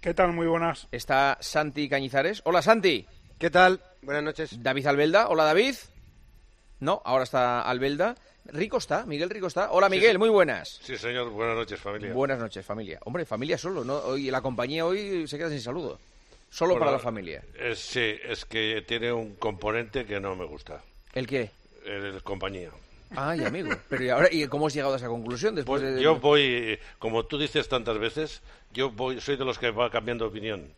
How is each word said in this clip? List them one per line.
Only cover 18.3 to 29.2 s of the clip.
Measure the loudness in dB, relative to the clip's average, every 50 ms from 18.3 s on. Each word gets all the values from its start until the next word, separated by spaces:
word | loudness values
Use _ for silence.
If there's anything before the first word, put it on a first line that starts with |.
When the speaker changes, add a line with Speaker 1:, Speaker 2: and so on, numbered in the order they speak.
| -8 -8 -8
Speaker 4:
que | -6 -4 -2 -2 0 -2 -4 -4 -4
tiene | -4 -2 -2 -2 -2
un | -2 -4 -8 -10
componente | -4 -4 -4 -4 -2 -2 -2 -2 -2 -4 -4 -6 -6 -6
que | -4 -6 -4
no | -4 -4 -6
me | -6 -8
gusta. | -10 -10 -14 -14 -16 -16 -16 -16 -20 _ -20 -20 -10 -8
Speaker 2:
¿El | -8 -6
qué? | -2 -2 -4 -4 -4 _ _ _ _ _ -18 -12
Speaker 4:
El, | -10 -8 -6 -6
el | -8 -10 -10 -8
compañía. | -8 -8 -6 -6 -6 -6 -8 -12 -12 -16 -20 -20 -20 -20 -20 -20 -12 -8
Speaker 2:
Ay, | -6 -4 -2 -2 -2 -2
amigo. | -4 -4 -4 -4 -6 -6 -8 -6 -6
Pero | -6 -4 0
¿y | 0
ahora, | 2 4 4 4
y | 4 2 -2
cómo | 0 -2 0 0 0
has | 0
llegado | 0 -2 0 -2
a |
esa | -2 -2 -4
conclusión | -6 -6 -6 -6 -6 -2 -2 -2 -2
después | -2 -2 -2 -2 0 0
Speaker 4:
Pues | -2 0
Speaker 2:
de | 4 4
Speaker 4:
yo | 4 4 6
voy, | 6 6 6 6 6 4 2 0 0 -2 -4 -6 -8 -18 -18 _
como | -6 -2 0 0 -2
tú | -2 -4 -4
dices | -4 -2 0 -2 -2 0
tantas | -2 -2 -2 -2 -2 -2
veces, | -2 -2 -2 -4 -6 -6 -8 -16 -18 -20 -20 -20 -20 _ -4
yo | -4 -4 -4 -2
voy, | -4 -4 -4 -4 -6